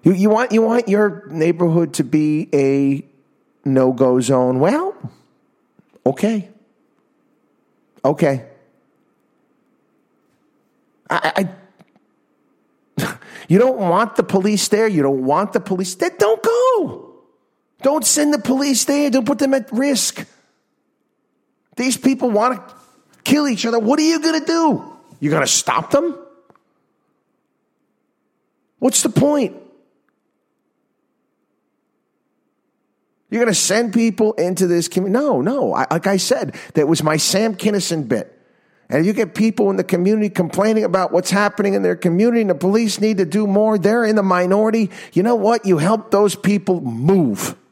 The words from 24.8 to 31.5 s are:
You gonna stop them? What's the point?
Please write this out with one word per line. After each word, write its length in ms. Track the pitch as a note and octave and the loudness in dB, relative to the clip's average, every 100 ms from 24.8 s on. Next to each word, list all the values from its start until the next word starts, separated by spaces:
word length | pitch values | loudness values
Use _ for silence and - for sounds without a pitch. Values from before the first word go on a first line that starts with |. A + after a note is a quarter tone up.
| - - _ - | -6 -20 _ -8
You 100 | C#3+ | -2
gonna 180 | D#3 C3 | 0 0
stop 440 | - - A#2+ E3 | -2 0 -2 0
them? 260 | C#4+ E4+ C4+ - _ _ _ _ _ _ _ _ _ _ _ _ _ _ _ _ _ _ _ _ _ _ _ _ _ | 0 0 -8 -18 _ _ _ _ _ _ _ _ _ _ _ _ _ _ _ _ _ _ _ _ _ _ _ _ _
What's 220 | B3 - | 0 0
the 80 | - | 0
point? 460 | - C#4+ D4 A3+ - - _ _ _ _ _ _ _ _ _ _ _ _ _ _ _ _ _ _ | 2 2 2 -2 -6 -20 _ _ _ _ _ _ _ _ _ _ _ _ _ _ _ _ _ _